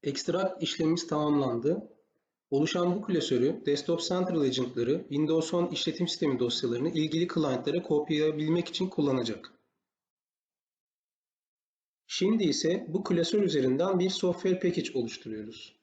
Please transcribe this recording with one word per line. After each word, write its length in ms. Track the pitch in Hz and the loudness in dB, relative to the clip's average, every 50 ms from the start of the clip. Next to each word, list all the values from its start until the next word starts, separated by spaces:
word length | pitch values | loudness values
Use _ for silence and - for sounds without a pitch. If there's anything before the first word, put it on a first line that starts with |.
| - | -4
Extract 560 | 147 131 - - - 170 180 190 185 - - | -4 -4 -4 -4 -2 0 0 0 0 -2 -2
işlemimiz 440 | 165 147 - - 165 160 165 170 - | -4 -6 -2 0 0 2 2 0 -2
tamamlandı. 840 | - 156 151 151 147 147 143 139 131 120 117 117 147 175 202 - - - _ _ _ _ _ _ _ _ _ _ _ | -2 -2 0 2 2 2 2 2 2 0 0 0 0 0 0 -4 -12 -20 _ _ _ _ _ _ _ _ _ _ _
Oluşan 440 | 139 139 151 160 - 180 175 180 175 | 0 2 2 2 2 2 2 2 0
bu 80 | 208 | 0
klasörü 600 | 208 - 180 160 - - 131 120 123 143 - - - | -2 0 0 0 2 2 2 2 2 2 0 0 0
Desktop 340 | - 143 143 - - 170 165 | 0 0 0 0 -2 -2 -2
Central 400 | - - 180 185 185 180 175 160 | 0 -2 0 0 0 0 0 2
Agent'ları 580 | 143 131 123 127 127 120 - 120 120 120 147 175 - - | 2 2 2 0 -2 -2 -2 -2 0 0 0 -2 -2 -4
Windows 460 | 143 143 156 151 160 160 160 - - | -2 0 2 2 2 2 2 2 0
on 120 | 175 170 | 0 0
işletim 420 | 175 165 - - 170 156 - 180 170 | 0 -2 -2 -2 -2 -2 -2 -2 -2
sistemi 300 | - - 170 147 135 120 | -2 0 0 0 2 2
dosyalarını 500 | 127 120 117 - - 123 120 120 135 165 | 0 0 0 0 -2 -2 -2 0 -2 -2
ilgili 400 | 175 156 156 151 147 165 175 170 - | 0 0 -2 0 0 0 -2 0 0
client'lara 480 | 170 151 143 127 120 - 147 - 175 | 0 0 2 0 0 0 0 -2 -2
kopyalayabilmek 880 | 175 - 156 147 147 - 160 151 151 156 151 151 151 156 165 175 170 - | 0 2 0 0 2 0 0 2 2 2 2 0 0 0 2 0 0 -2
için 200 | - - 190 185 | -4 -4 -4 -2
kullanacak. 640 | - - 147 139 131 127 117 113 107 92 - - - _ _ _ _ _ _ _ _ _ _ _ _ _ _ _ _ _ _ _ _ _ _ _ _ _ _ _ _ _ _ _ _ _ _ _ _ _ _ _ _ _ _ _ _ _ _ _ _ _ _ | 0 0 2 2 2 0 0 -2 -6 -8 -10 -18 -20 _ _ _ _ _ _ _ _ _ _ _ _ _ _ _ _ _ _ _ _ _ _ _ _ _ _ _ _ _ _ _ _ _ _ _ _ _ _ _ _ _ _ _ _ _ _ _ _ _ _
Şimdi 380 | _ - - 180 196 226 214 202 | _ -4 0 2 2 4 4 2
ise 420 | 156 139 - - 160 175 - - - | 2 0 2 0 0 0 0 -2 -4
bu 160 | 160 190 - | -6 -4 -2
klasör 380 | - 185 170 165 - - 208 | 0 2 2 2 2 2 2
üzerinden 560 | 202 175 151 147 127 131 127 139 170 196 190 180 | 2 2 2 2 2 2 2 2 2 2 2 2
bir 120 | 180 190 | 2 2
software 480 | 185 - - 180 175 - - 190 180 185 | 0 0 0 0 0 0 2 0 0 2
package 320 | - 175 165 - 135 - - | 2 0 0 0 -4 -2 -2
oluşturuyoruz. 840 | 131 117 110 - - - 113 107 107 107 110 113 - - - _ _ | -2 -2 -2 -6 -10 -10 -10 -10 -10 -10 -12 -14 -16 -18 -20 _ _